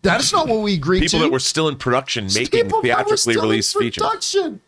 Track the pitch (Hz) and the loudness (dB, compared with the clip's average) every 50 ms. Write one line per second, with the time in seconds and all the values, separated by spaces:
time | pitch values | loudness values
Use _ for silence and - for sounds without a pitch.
0 | - 196 175 233 269 - - 381 320 285 226 220 214 208 202 170 135 143 185 185 | 2 2 0 2 0 0 0 0 2 2 0 0 0 0 -2 -2 0 0 2 2
1 | 156 170 165 165 160 151 135 127 - - - 156 160 156 139 135 - 131 123 131 | 2 2 2 2 2 2 2 0 -2 -2 -2 0 0 0 -2 -2 -2 0 0 0
2 | 139 - - 120 104 95 98 110 123 - - 466 466 - 427 440 - 117 117 - | 0 -2 -6 -4 -4 -2 -2 -2 -2 0 2 0 0 2 0 0 0 2 0 0
3 | - 415 427 403 - - - - - 427 - - - - - 403 403 - - - | 2 0 0 0 2 0 0 2 2 2 2 0 0 -2 -2 -2 -2 -2 -2 -2
4 | 440 - 453 - - - - 392 370 311 208 185 _ | -2 -2 -2 -4 -6 -2 0 0 0 0 -6 -10 _